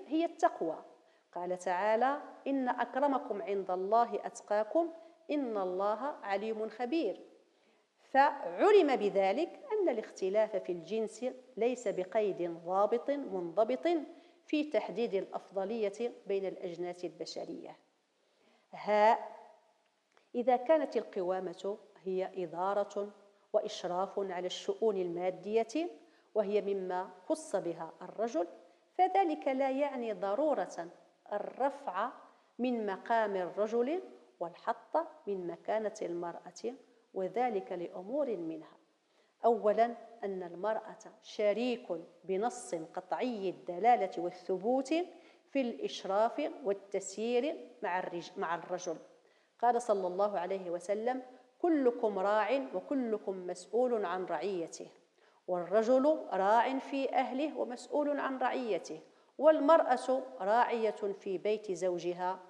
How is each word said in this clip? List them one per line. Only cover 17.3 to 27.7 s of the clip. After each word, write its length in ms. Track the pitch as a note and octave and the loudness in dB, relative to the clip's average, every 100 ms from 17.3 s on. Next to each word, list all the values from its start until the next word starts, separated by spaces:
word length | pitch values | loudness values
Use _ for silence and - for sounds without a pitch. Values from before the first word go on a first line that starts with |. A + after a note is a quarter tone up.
| - E3+ - - - _ _ _ _ _ _ _ _ _ | -10 -10 -10 -14 -18 _ _ _ _ _ _ _ _ _
ها 460 | - - G#3 G#3+ A#3+ - - - - _ _ _ _ _ _ _ B3 | -10 0 6 6 6 0 -14 -20 -20 _ _ _ _ _ _ _ -2
إذا 200 | A#3+ B3 | 2 2
كانت 420 | B3+ D#4+ C#4 A#3+ | 4 4 4 -4
القوامة 800 | G#3 G#3+ F3 F#3 F#3 E3+ G3 G#3 - - | -4 -4 -2 -2 -4 -8 -8 -8 -10 -12
هي 400 | F#3+ F#3 F#3 F#3+ | -4 -2 -4 -4
إدارة 720 | F3 D#3+ F#3+ G3+ G3+ G#3 G3+ - - _ _ | -6 -2 0 0 -2 -4 -8 -10 -20 _ _
وإشراف 680 | G#3 - - F3+ F3 F#3+ G3+ | 0 0 -6 -4 -2 -2 -2
على 280 | G3 F3+ F3+ | -4 -4 -6
الشؤون 500 | - - G3 A3 G3 | -6 -4 0 2 2
المادية، 920 | F3+ E3+ F3+ F3+ G3+ A3 A3+ D4+ E4+ - - _ _ G#3+ | 0 0 -2 -2 0 0 2 -2 -4 -6 -20 _ _ -2
وهي 260 | G3 G#3 | 2 2
مما 480 | G3 G3 F#3 F3+ F#3+ - - | 0 -2 -2 -4 -6 -8 -4
خص 300 | D#4 - G3 | -4 -2 -2
بها 360 | E3 | -2